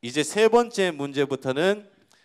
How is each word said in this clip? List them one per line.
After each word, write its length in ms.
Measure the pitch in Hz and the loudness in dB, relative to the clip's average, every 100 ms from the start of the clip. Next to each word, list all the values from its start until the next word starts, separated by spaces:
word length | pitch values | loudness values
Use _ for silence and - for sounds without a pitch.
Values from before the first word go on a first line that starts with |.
이제 200 | 120 139 | -6 -4
세 260 | 151 208 220 | -2 2 4
번째 420 | 233 233 220 185 | 4 2 -2 -2
문제부터는 960 | 151 143 139 139 135 135 131 180 208 208 _ _ _ | -2 -6 -2 -2 -2 -4 0 0 -2 -6 _ _ _